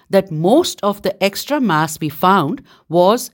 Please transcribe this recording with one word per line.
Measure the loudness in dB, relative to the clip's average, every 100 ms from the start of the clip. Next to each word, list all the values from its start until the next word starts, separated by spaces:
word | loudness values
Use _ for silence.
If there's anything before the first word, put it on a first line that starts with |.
| _
that | -2 -2
most | -2 2 2 0 -4
of | -6 -4
the | -6 -2
extra | -4 -4 -6 -2
mass | 0 0 -2 -4
we | -8
found | 0 2 4 2 -4 -12 _ _
was | 2 2 2 -4